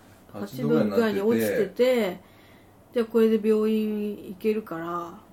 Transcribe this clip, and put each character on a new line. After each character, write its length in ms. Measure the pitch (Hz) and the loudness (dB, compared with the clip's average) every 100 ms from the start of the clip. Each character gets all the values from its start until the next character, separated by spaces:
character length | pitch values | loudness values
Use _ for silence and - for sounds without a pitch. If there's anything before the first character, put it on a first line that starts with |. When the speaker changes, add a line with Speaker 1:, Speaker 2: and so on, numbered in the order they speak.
| - - - | -20 -20 -18
Speaker 1:
八 300 | 202 202 254 | -14 -12 -6
度 60 | 233 | 0
ぐ 60 | |
ら 60 | 233 | 2
い 20 | |
に 60 | 214 | 2
な 60 | 220 | 2
っ 20 | |
て 60 | |
て。 20 | 226 | 0
Speaker 2:
八 0 | |
度 0 | |
ぐ 0 | |
ら 40 | |
い 40 | |
に 60 | 196 | 0
落 200 | 208 226 | 0 0
ち 60 | 214 | 0
て 200 | 196 190 | 0 -2
て、 540 | - 247 247 202 180 - - - - - - - | 2 2 2 0 -4 -14 -20 -20 -20 -20 -20 -8
じ 40 | 247 | -4
ゃ 60 | |
あ 20 | 226 | 0
こ 140 | 233 | 2
れ 180 | 226 220 | 4 4
で 100 | 208 | 2
病 220 | 214 214 | 2 2
院 400 | 220 214 214 208 208 - | 0 0 -4 -6 -8 -12
行 40 | 185 | -4
け 120 | 220 | -2
る 120 | 214 | -2
か 140 | 214 165 | -4 -10
ら 420 | 170 175 170 185 - | -8 -8 -8 -14 -20